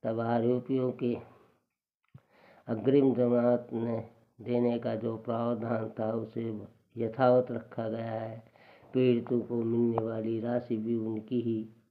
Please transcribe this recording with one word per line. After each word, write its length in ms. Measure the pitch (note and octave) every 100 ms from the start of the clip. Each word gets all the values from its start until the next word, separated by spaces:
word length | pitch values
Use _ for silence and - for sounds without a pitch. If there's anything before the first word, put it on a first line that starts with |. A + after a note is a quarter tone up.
तब 160 | A2+ A2+
आरोपियों 720 | A#2 A#2+ A#2+ B2 B2 C3+ B2+
के 260 | B2 A#2+ A#2+ - - _ _ _ _ _ _ _ - _ _ - - -
अग्रिम 460 | A#2 G#2+ C3+ C3+
जमानत 540 | A#2+ B2 A#2+ A#2+ A#2+ A#2+
ने 360 | A#2 A#2 A2+ - _ _ _
देने 380 | A2 A#2+ A#2+ A#2+
का 160 | A#2 A2
जो 220 | A2+ A2+
प्रावधान 720 | A#2 A#2 A#2 A#2 A#2 A2+ A2 -
था, 120 | A2
उसे 500 | A2+ A2 - A2+ G#2+ G2+ _ _ -
यथावत 540 | A2+ A#2 B2+ B2+ -
रखा 380 | A#2 - - A2+
गया 220 | A2+ A2+
है। 320 | A2+ A2+ A2+ - _ - - -
पीड़ितों 480 | C3 B2+ A#2+ A#2 B2
को 140 | A2 A#2+
मिलने 480 | A2+ A#2 A#2+ A2+
वाली 360 | A2+ A2+ A2 A2+
राशि 380 | A#2 A#2+ A#2+ A2+
भी 180 | A2 A#2
उनकी 460 | A2 A2 A2 B2
ही 280 | A#2 A2+ A2 - _